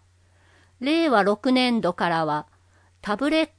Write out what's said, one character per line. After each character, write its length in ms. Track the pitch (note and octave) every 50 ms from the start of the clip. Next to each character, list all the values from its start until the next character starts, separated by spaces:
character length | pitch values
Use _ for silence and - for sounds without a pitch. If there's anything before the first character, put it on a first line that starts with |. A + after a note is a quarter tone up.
| _ _ _ _ _ _ _ _ _ _ _ _ _ _ _ -
令 300 | B3 C#4 D#4 E4 E4 D#4
和 140 | A#3+ G#3 F#3+
六 280 | G3 G#3 - - C4
年 300 | C4 B3+ B3+ B3 A#3+ A3+
度 120 | E3+ F3 F3+
か 160 | - G#3 F3
ら 160 | E3 E3 D#3+
は 220 | D3+ D3 D3+ D3 _ _ _ _ _ _ _ _ _ _ _
タ 140 | - G3+ G#3
ブ 140 | G3+ C4+ D4+
レ 140 | D#4 D#4+ D#4+
ッ 60 | - _